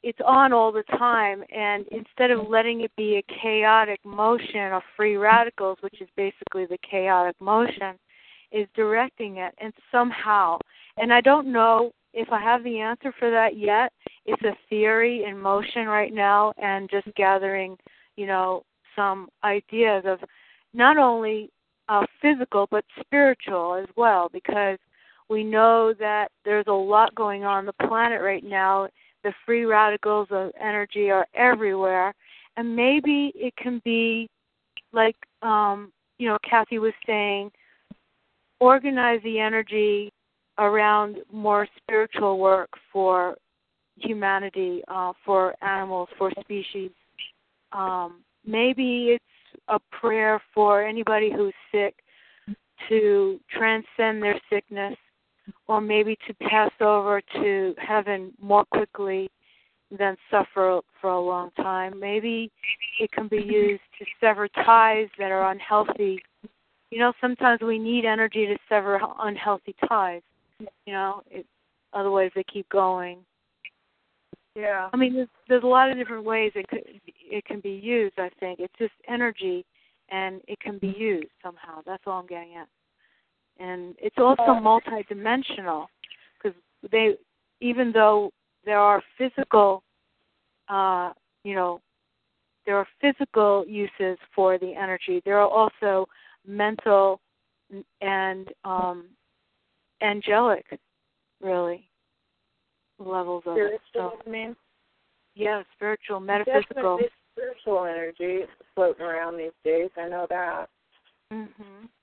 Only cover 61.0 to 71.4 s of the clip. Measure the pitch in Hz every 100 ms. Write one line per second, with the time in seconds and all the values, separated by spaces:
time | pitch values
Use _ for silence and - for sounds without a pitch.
61 | 190 180 180 180 180 - 190 185 185 196
62 | 202 214 226 226 226 _ - 226 240 226
63 | 220 - 214 208 208 214 208 202 _ -
64 | 202 - 226 202 208 - - 226 220 220
65 | 214 - 196 190 190 196 - 214 208 -
66 | 202 190 _ _ - _ _ _ _ 226
67 | 240 240 247 247 254 233 226 226 220 240
68 | 226 220 220 220 208 202 _ 214 196 196
69 | 208 - 214 202 208 196 - - - 226
70 | 185 175 _ _ _ _ 214 _ - 196
71 | 196 196 _ 190